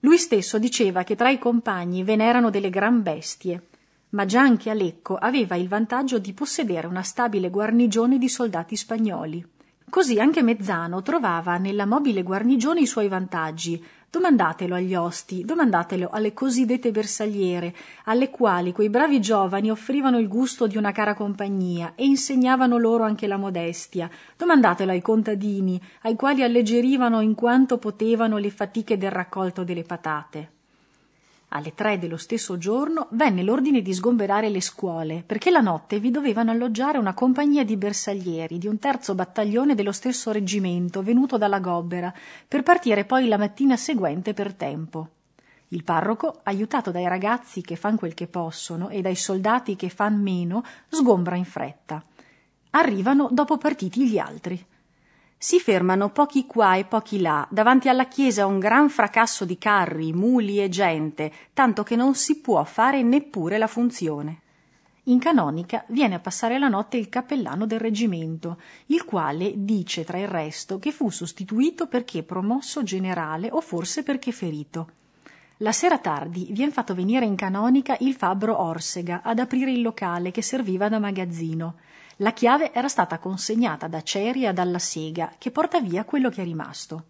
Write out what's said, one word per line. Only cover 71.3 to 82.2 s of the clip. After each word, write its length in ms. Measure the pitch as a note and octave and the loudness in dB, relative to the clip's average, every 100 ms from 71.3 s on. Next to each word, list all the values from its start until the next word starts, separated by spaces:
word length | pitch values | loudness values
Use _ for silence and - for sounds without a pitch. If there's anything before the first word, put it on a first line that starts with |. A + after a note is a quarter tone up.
| - F#3+ G#3+ D4 F4 E4+ | -10 -6 0 0 0 -4
perché 340 | B3 A#3+ E3+ | -4 -4 -10
promosso 640 | D#3+ F3+ G3 B3+ - - | -8 -6 -2 -2 -4 -6
generale 640 | G#3+ F#3 F#3 F3+ D#3 D#3+ G#3+ | -4 -4 -4 -4 -4 -6 -4
o 120 | D#4+ | -6
forse 420 | D#4+ E3+ F3+ - | -4 -8 -6 -6
perché 280 | C#4+ C4+ C4 | -4 -4 -6
ferito. 580 | A#3 F3 D3+ D3 E3 D#3+ _ _ _ - - _ _ | -6 -8 -8 -10 -12 -12 _ _ _ -20 -20 _ _
La 140 | G#3+ | -2
sera 260 | A3 F4 E4 | 0 2 2
tardi 520 | - D3 D3+ F3 F3 | 0 -4 -6 -8 -8
vien 200 | G#3 C#4+ | -2 -2
fatto 220 | D4 - | -2 -4
venire 320 | F3+ F#3 B3+ A#3 | -4 0 0 0
in 100 | F#3+ | -2
Canonica 640 | G3 F#3+ A3+ C4 C4 C4 | -4 -2 2 2 2 -2
il 120 | B3+ | -2
fabbro 480 | C4 F#3 G3 G#3+ A3+ | 0 -2 0 0 0
Orsega 600 | E3+ E3 - F3+ F3 F3 | -2 -4 -8 -8 -6 -6
ad 160 | - A3+ | -2 -2
aprire 320 | B3 C4+ C4+ | 0 0 0
il 100 | B3+ | 0
locale 480 | A3+ A3+ F#3+ F3 F3+ | -2 -2 -4 -4 -4
che 140 | F3+ | -4
serviva 440 | A3 C4 G#3+ F#3 G3+ | -4 -4 -2 0 0
da 120 | A3 | 0
magazzino. 800 | G3+ F#3+ F3+ E3 E3 D#3+ E3 E3+ _ - - | -2 -4 -6 -6 -6 -6 -8 -10 _ -20 -20
La 160 | _ | _